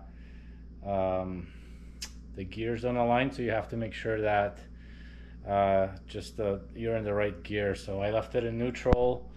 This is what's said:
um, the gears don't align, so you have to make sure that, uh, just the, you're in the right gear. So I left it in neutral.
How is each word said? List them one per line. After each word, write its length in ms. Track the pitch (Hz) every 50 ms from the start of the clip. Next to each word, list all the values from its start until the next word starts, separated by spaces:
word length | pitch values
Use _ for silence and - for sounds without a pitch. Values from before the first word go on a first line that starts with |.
| - - - - - - - - - - - - - - - - -
um, 640 | 98 98 95 95 95 92 92 92 92 92 90 82 - - - - - - - - - - - - - - - - - -
the 60 | 98 95
gears 400 | 90 98 107 113 117 120 113 120
don't 140 | 123 123
align, 340 | 123 120 117 120 123 131 139
so 100 | 135 -
you 100 | 123 110
have 160 | 110 107 104
to 100 | - 120
make 160 | 113 113 107 -
sure 280 | - - 113 110 107
that, 380 | 107 107 104 104 101 101 - - - - - - - - - - - - - - - - - - -
uh, 400 | 101 101 101 98 98 98 95 95 95 95 92 -
just 300 | - - 104 90 - -
the, 240 | - 107 101 101 98 - - -
you're 200 | 117 113 113 113
in 80 | 110 107
the 100 | 104 101
right 300 | 104 104 104 92 85 -
gear. 320 | - 104 104 101 98 92
So 240 | 82 - - 95 98
I 120 | 101 104
left 240 | 110 110 107 - -
it 80 | 127 117
in 140 | 117 113
neutral. 720 | 117 120 123 120 - - 127 123 123 123 123 127 - - - -